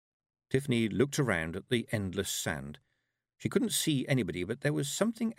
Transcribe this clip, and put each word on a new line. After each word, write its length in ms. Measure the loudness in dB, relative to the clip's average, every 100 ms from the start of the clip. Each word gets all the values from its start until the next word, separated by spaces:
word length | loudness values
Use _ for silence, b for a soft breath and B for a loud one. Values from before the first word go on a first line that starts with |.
| _ _ _ _ _
Tiffany 400 | 0 2 2 2
looked 300 | 2 2 2
around 360 | 2 2 0 -6
at 140 | -2
the 180 | -2 0
endless 380 | -2 -2 -2 -2
sand. 500 | -2 -2 -4 -6 -12 _ _ _ _ _ _
She 120 | -2
couldn't 220 | 0 2
see 360 | 0 0 0 2
anybody, 360 | 2 2 -2
but 180 | -4 -2
there 100 | -2
was 160 | -2 -2
something 460 | 0 0 0 -4